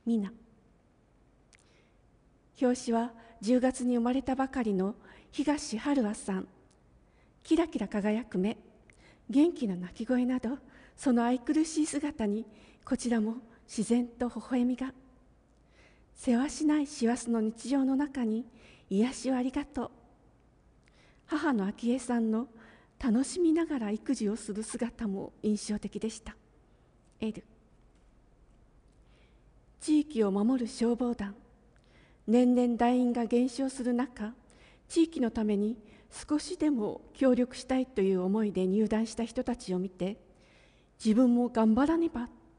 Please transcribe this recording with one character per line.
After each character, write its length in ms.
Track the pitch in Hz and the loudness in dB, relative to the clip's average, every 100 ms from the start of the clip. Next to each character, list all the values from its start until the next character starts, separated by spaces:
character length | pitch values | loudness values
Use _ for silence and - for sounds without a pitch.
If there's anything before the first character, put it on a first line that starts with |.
| 233 | -2
み 120 | 226 | -2
な。 140 | 196 - - _ _ _ _ _ _ _ _ _ _ - _ _ _ _ _ _ _ _ _ - | -2 -10 -20 _ _ _ _ _ _ _ _ _ _ -20 _ _ _ _ _ _ _ _ _ 0
表 240 | 254 247 - | 0 2 0
紙 80 | |
は 180 | 226 240 - - - | 0 -2 -8 -20 -6
十 180 | 202 254 | 2 4
月 240 | 254 254 | 2 0
に 120 | 247 240 | 0 0
生 60 | |
ま 120 | 233 | 0
れ 80 | 262 | 0
た 120 | 262 262 | -2 -2
ば 120 | 262 | -2
か 160 | 269 | -2
り 100 | 220 | 0
の 220 | 190 190 - - - - | 0 0 -4 -14 -20 -12
東 460 | - 294 294 - 220 | -4 -2 -2 -4 -6
春 300 | 294 277 208 | 0 0 0
愛 80 | 220 | -4
さ 200 | - 190 | -6 -6
ん。 120 | - - _ _ _ _ _ _ _ _ | -6 -16 _ _ _ _ _ _ _ _
キ 140 | - 320 | 0 2
ラ 100 | 330 | 2
キ 120 | 214 | -2
ラ 80 | 196 | -4
輝 360 | 208 208 214 | -2 0 0
く 140 | 240 185 | -2 -2
目、 200 | 202 - - - - - - - - | -2 -4 -14 -20 -20 -20 -20 -18 0
元 220 | 262 339 | 4 4
気 140 | 339 220 | 2 -4
な 80 | 180 | -4
泣 180 | 180 | -8
き 120 | - 220 | -8 -2
声 180 | 247 247 | 0 2
な 140 | 254 | 0
ど、 180 | 226 269 - - - - | -2 -6 -10 -20 -20 -4
そ 160 | 277 | 0
の 140 | 240 233 | 2 2
愛 140 | 254 | 0
く 140 | 247 | 0
る 120 | 302 320 | 0 2
し 160 | 311 | 0
い 40 | 302 | -2
姿 400 | 285 294 302 214 | -2 -4 -4 -2
に 200 | 208 - - - - - | -4 -6 -16 -20 -14 -6
こ 100 | 254 | -4
ち 140 | 233 | 0
ら 100 | 233 | 0
も 160 | 214 233 - - - | 0 -4 -12 -20 -10
自 160 | - | -4
然 240 | 202 240 240 | 0 2 0
と 220 | - 247 | -4 -6
微 60 | 226 | -6
笑 280 | - 254 247 | -2 0 0
み 100 | 247 | -2
が。 160 | 262 - - - _ _ _ _ _ _ - _ _ - | -6 -10 -20 -20 _ _ _ _ _ _ -20 _ _ -6
せ 220 | 262 233 | 0 2
わ 100 | 294 | 0
し 180 | - 302 | 0 2
な 140 | 302 | 2
い 80 | 277 | 0
師 200 | - 233 | -2 0
走 220 | 247 240 | 0 -2
の 120 | 226 | -2
日 260 | 220 220 233 | -2 -4 -2
常 160 | 277 | 0
の 140 | 269 269 | 2 0
中 260 | 294 277 | -2 -4
に 220 | 226 220 247 - - - - | -4 -4 -8 -16 -20 -18 -4
癒 220 | 190 247 | 0 0
し 200 | - 247 | -2 -2
を 40 | 254 | -2
あ 60 | |
り 100 | 254 | -2
が 140 | 285 285 | -4 -6
と 220 | - - | -8 -8
う。 40 | - - _ _ _ _ _ _ _ _ _ _ _ - | -12 -20 _ _ _ _ _ _ _ _ _ _ _ -6
母 260 | 302 311 | -2 0
の 140 | 233 190 | 0 -2
昭 240 | - 233 | -2 -2
恵 80 | 254 | -2
さ 200 | - 240 | -2 -2
ん 120 | 220 | 0
の 160 | 220 269 - - - _ - | -2 -4 -12 -20 -20 _ -6
楽 200 | 269 220 277 | 0 2 0
し 140 | 370 | 0
み 120 | 339 | 2
な 140 | 320 330 | 2 0
が 140 | 277 | -2
ら 120 | 214 | -4
育 240 | 214 - 254 | -4 -2 -2
児 140 | 208 | -2
を 60 | 226 | -4
す 180 | - | -6
る 100 | 202 | -8
姿 440 | 220 233 240 - 220 | -6 -6 -6 -4 -6
も 260 | 190 - - | -6 -8 -4
印 140 | 214 208 - | -2 -2 -2
象 60 | 208 | -6
的 200 | 202 208 | -6 -6
で 100 | 220 | -6
し 120 | - | -8
た。 140 | - - _ _ _ _ _ _ _ - | -14 -18 _ _ _ _ _ _ _ -8
エ 120 | 220 | -8
ル。 120 | - - - _ _ _ _ _ _ _ _ - - _ _ _ _ _ _ - _ _ _ _ - | -8 -14 -20 _ _ _ _ _ _ _ _ -20 -20 _ _ _ _ _ _ -20 _ _ _ _ -10
地 200 | - 302 | 0 2
域 220 | 294 226 | 2 0
を 80 | 202 | 2
守 300 | 196 220 262 | 2 2 2
る 60 | 226 | -2
消 280 | - 233 233 | -2 0 0
防 160 | 240 | -2
団。 220 | 233 202 202 - _ _ _ _ - - _ - | -4 -8 -12 -20 _ _ _ _ -20 -20 _ 2
年 280 | 240 247 247 | 6 6 6
々 220 | 247 226 | 4 4
団 220 | 240 254 | 4 4
員 140 | 247 | 2
が 120 | 240 226 | 0 2
減 240 | 240 254 | 2 2
少 200 | - 269 | 0 -4
す 140 | 262 | -4
る 100 | 240 | -2
中、 400 | 240 240 - 214 - - - - - - | -2 -2 -6 -10 -12 -20 -20 -20 -20 -4
地 160 | 339 | 2
域 180 | 320 - | 2 2
の 80 | 233 | -2
た 140 | 226 | 0
め 140 | 214 202 | 0 2
に 200 | 208 240 - - - | 0 -4 -12 -20 -20
少 300 | - - 294 | -14 -2 -2
し 180 | - 359 | -2 -2
で 140 | 302 | 0
も 300 | 254 208 - - | 0 -2 -6 -8
協 220 | - 269 247 | 2 4 4
力 200 | 247 - | 2 -2
し 100 | - | -4
た 120 | 262 | -2
い 80 | 254 | -2
と 160 | - | 0
い 120 | 190 | 2
う 80 | 185 | 2
思 220 | 185 214 | 2 0
い 80 | 214 | 0
で 140 | 180 185 | 0 2
入 220 | 202 214 | 2 2
団 180 | 214 226 | 0 -2
し 80 | - | -4
た 100 | 233 | -6
人 180 | - | -4
た 120 | 247 240 | -4 -6
ち 180 | - | -4
を 60 | 180 | -4
見 100 | 185 | -4
て、 280 | - 180 220 - - - - - _ _ - | -6 -6 -6 -16 -20 -20 -20 -20 _ _ -4
自 100 | 220 | 2
分 220 | 214 254 240 | 4 6 4
も 140 | 240 | 2
頑 260 | 233 220 220 | 2 4 4
張 100 | 285 | 4
ら 120 | 330 | 2
ね 120 | 330 | 0
ば 200 | 240 240 - - | -2 -10 -14 -20